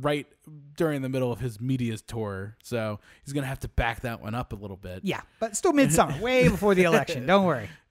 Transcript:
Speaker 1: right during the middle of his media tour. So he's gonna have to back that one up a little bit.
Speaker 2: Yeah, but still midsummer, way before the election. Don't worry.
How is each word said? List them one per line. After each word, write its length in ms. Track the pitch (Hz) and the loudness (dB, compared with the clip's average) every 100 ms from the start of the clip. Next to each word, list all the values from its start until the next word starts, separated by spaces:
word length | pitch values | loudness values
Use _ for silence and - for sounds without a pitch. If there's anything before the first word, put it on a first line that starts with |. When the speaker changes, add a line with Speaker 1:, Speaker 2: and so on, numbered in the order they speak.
Speaker 1:
right 260 | 147 147 - _ - 151 143 147 | -2 -2 -6 _ -20 -20 -18 -2
during 260 | 165 143 | 0 0
the 60 | 131 | -2
middle 240 | 131 127 | -2 -2
of 80 | 104 | -2
his 200 | 123 104 | -6 -6
media 360 | 127 131 117 110 | -2 -2 -2 -4
tour. 580 | - 117 107 95 101 - | -8 -8 -6 -6 -10 -14
So 380 | - 120 110 104 - _ | -8 -4 -4 -6 -14 _
he's 80 | 139 | -8
gonna 140 | 143 135 | -6 -6
have 120 | 131 | -8
to 80 | 117 | -4
back 320 | - 117 117 | -2 -2 -2
that 180 | 120 113 | -8 -8
one 120 | 104 | -6
up 180 | 120 120 | -8 -8
a 40 | 104 | -10
little 200 | 101 95 | -12 -12
bit. 240 | 92 92 | -12 -8
Speaker 2:
Yeah, 200 | 190 - - _ | -6 -6 -10 _
but 160 | 226 208 | -6 0
still 160 | 359 | 2
midsummer, 460 | 294 254 160 175 139 | 4 4 4 2 0
way 280 | 233 254 254 | 0 4 4
before 260 | 170 202 | 4 4
the 100 | 185 | 4
election. 420 | 170 165 135 143 131 | 6 4 2 -2 2
Don't 180 | 196 185 | 4 4
worry. 220 | 127 98 78 _ | 0 -4 -14 _